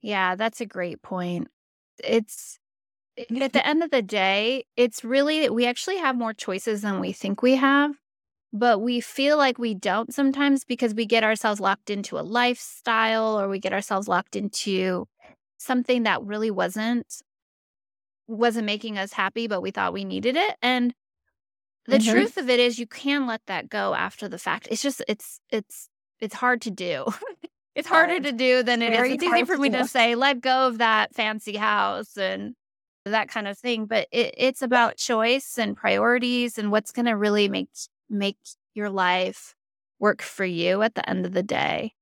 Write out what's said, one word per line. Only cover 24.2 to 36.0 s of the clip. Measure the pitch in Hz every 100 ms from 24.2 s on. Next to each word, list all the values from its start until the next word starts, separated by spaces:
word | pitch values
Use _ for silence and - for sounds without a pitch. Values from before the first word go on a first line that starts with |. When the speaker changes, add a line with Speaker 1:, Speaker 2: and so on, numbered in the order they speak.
| 202
Speaker 1:
the | 180
fact. | - 165 -
It's | 220
just, | 285 262 -
it's, | 208 - - _
it's, | 220 208 - - _ _ _
it's | 214 -
hard | 247 247
to | 240
do. | 185 180 147 -
<laughs> | 202 - 359 - _ _
It's | - 311
harder | 330 330
Speaker 2:
Hard. | 359
Speaker 1:
to | 277
do | 233 254 254
than | 240 240
it | 233
is. | 226
Speaker 2:
Very | 254
Speaker 1:
It's | 269
easy | 339
Speaker 2:
hard | 349 254
Speaker 1:
for | 339
Speaker 2:
to |
Speaker 1:
me | 277
to | 254
Speaker 2:
do. | 254
Speaker 1:
say, | 262 233
"Let | 240 269 262
go | 262 262 262
of | 226
that | 233 220 208
fancy | - 214 214 - 208
house," | 214 208 202 202 214 -
and | 190 190 208 247 _ _ _ _ -
that | 220 -
kind | 233 208
of | 202
thing. | 247 233 214
But | 220 -
it, | 226 233 -
it's | 254 254
about | 254 247 233 -
choice | - 226 226 262 - -
and | 214
priorities | 202 202 196